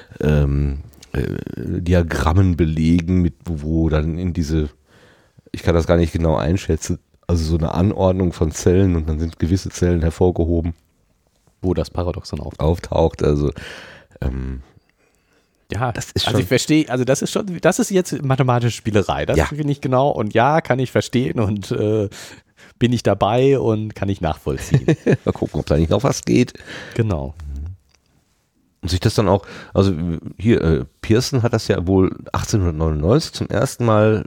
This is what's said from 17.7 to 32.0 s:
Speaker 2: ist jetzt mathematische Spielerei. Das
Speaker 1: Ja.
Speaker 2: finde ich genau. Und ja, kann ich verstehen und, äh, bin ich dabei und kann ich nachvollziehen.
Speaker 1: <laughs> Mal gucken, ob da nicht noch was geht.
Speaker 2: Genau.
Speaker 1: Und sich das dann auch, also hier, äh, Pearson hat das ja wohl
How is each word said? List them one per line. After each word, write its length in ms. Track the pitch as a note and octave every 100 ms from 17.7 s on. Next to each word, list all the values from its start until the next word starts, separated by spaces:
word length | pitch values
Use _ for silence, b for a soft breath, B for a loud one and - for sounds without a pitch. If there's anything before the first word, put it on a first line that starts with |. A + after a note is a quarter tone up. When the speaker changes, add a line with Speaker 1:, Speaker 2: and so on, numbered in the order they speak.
| F#3+
Speaker 2:
ist 120 | B3
jetzt 320 | F#3 F3+ -
mathematische 540 | C#3 C3 B2+ B2 A#2+ -
Spielerei. 500 | - G#2 F2+ C#2+ D2
Das 100 | B2+
Speaker 1:
Ja. 100 | D2+
Speaker 2:
finde 260 | D3 D3
ich 80 | C#3+
genau. 300 | C#3 B2+ C#3+
Und 220 | - G#2+
ja, 260 | A2 B2+ D#3+
kann 180 | - B2+
ich 120 | B2+
verstehen 480 | A2 - A#2+ C#3 D#3
und, 300 | G2+ G#2 F#2+
äh, 360 | B2 G#2+ A2 G2+ B B B B B B _
bin 140 | A#2+
ich 100 | A#2+
dabei 560 | A#2 G2+ G2+ A#2+ C3+ C3+
und 360 | A2+ G#2+ G#2+
kann 140 | - G2
ich 120 | G2
nachvollziehen. 640 | E2 D2+ - C2+ - C#3 -
Speaker 1:
<laughs> 380 | D#3 - -
Mal 80 | -
gucken, 280 | - - -
ob 60 | -
da 100 | D2+
nicht 140 | D#2+
noch 120 | G2+
was 220 | C3+ -
geht. 280 | - A#2+ B2 - B B B
Speaker 2:
Genau. 400 | - A2 E2 C2+ D2+ D2 C#2 D#2 F#2+ _ _ _ _ _ _ _ _ _ _
Speaker 1:
Und 80 | F2
sich 100 | F2+
das 140 | A2+
dann 140 | - G2+
auch, 160 | G2+ B B B
also 180 | - G2 D#2+ F2 E2 - -
hier, 220 | G2 G#2+
äh, 220 | E2 D2+ B1+ _
Pearson 420 | - A2 B2+ C3+
hat 100 | A2+
das 120 | A2 -
ja 180 | G#2 F2
wohl 280 | F#2+